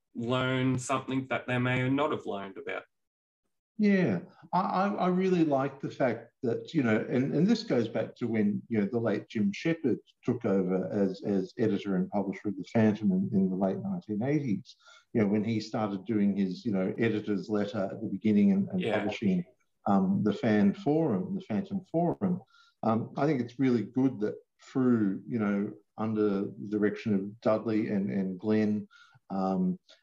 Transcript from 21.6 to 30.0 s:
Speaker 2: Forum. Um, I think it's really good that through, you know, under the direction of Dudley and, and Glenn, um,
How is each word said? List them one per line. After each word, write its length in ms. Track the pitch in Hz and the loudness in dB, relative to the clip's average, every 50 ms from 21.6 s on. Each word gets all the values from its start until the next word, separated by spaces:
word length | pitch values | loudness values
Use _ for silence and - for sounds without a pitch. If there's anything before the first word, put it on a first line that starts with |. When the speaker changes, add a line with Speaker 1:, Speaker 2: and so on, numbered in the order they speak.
| 98 - 101 92 - - | -4 -4 -6 -8 -6 -4
Speaker 2:
Forum. 500 | - 165 175 165 139 - - 92 - - - _ _ - _ _ _ _ - | -2 0 0 0 0 0 -2 -2 -2 -2 -6 _ _ -20 _ _ _ _ -2
Um, 260 | 110 113 117 - - - | 0 0 0 -2 -4 -4
I 100 | - 139 | -2 0
think 140 | 156 147 123 | 0 0 0
it's 180 | 117 117 - - | -2 -4 -2 0
really 240 | 135 127 120 113 | 2 2 2 2
good 380 | 98 - - 127 131 131 110 101 | 0 -2 0 2 2 2 2 0
that 140 | 104 104 - - - _ _ _ | -4 -4 -4 -6 -12 _ _ _
through, 600 | - - - 135 127 127 120 113 104 95 98 - - | -14 -6 -2 2 4 4 4 4 4 2 0 -2 -6
you 120 | - 127 113 | -4 -4 -2
know, 340 | 104 101 101 101 101 107 - - _ _ _ | 0 0 0 0 -2 -4 -6 -12 _ _ _
under 460 | - 110 110 110 107 107 104 98 98 | -6 -4 -2 0 2 2 2 2 0
the 120 | 98 - - - - 101 | -4 -6 -8 -10 -6 -4
direction 460 | 107 101 101 104 101 - - 113 101 | 0 0 0 0 0 -2 -2 0 0
of 260 | 98 98 104 107 - | 0 -2 -4 -8 -4
Dudley 480 | - 113 110 107 107 117 110 107 107 - | 0 0 0 0 0 0 0 0 0 0
and, 220 | 104 98 95 - | 0 -2 -2 -2
and 280 | - 98 95 92 92 90 | -2 -2 -2 -4 -6 -4
Glenn, 480 | 110 107 107 107 107 107 104 107 104 - - - - _ _ _ _ - | -2 0 2 2 2 2 0 -2 -4 -8 -16 -20 -20 _ _ _ _ -8
um, 480 | 95 95 95 95 95 92 92 92 90 - _ - - _ | -4 -2 -2 0 0 0 0 0 -2 -4 _ -20 -20 _